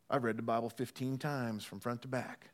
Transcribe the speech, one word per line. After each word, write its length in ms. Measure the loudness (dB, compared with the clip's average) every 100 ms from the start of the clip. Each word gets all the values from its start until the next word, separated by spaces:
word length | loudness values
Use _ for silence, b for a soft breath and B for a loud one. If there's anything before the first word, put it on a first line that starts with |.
| 0
I've 140 | 2
read 140 | 4 2
the 60 |
Bible 280 | 2 2 2
fifteen 480 | -2 -4 -2 0 0
times 460 | 0 0 0 -2
from 160 | -4 -6
front 220 | -2 -2
to 60 | -2
back." 420 | -2 -2 -8 -14